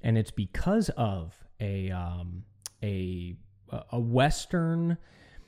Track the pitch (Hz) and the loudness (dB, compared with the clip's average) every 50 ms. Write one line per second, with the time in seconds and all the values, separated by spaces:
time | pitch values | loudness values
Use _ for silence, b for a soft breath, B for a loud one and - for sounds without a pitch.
0 | - - 113 110 110 - - - 98 - - - - 175 208 226 190 - - - | 2 4 4 4 2 2 -2 -4 -4 -2 -2 0 2 4 4 4 2 2 0 0
1 | 117 104 98 90 80 85 - - - - - - 107 98 98 95 95 95 92 90 | 0 0 0 -2 -6 -8 -12 -16 -20 -20 -8 -6 -4 -2 -2 -2 -2 -2 -2 -2
2 | 87 87 87 87 87 87 90 92 - - - - _ - - _ 110 104 98 92 | -4 -4 -4 -6 -6 -8 -8 -10 -12 -14 -20 -18 _ -18 -10 _ -4 -2 -2 -2
3 | 92 90 92 87 87 87 90 - - - _ _ _ - - - - - 117 120 | -2 -4 -4 -6 -6 -8 -10 -12 -16 -20 _ _ _ -10 -10 -10 -8 -4 -2 -2
4 | 117 117 117 127 139 151 - - - - - 170 165 165 165 165 170 170 170 b | 0 2 4 6 6 6 4 0 -2 -2 0 0 2 2 2 2 2 0 0 b
5 | b b b b b b b b b | b b b b b b b b b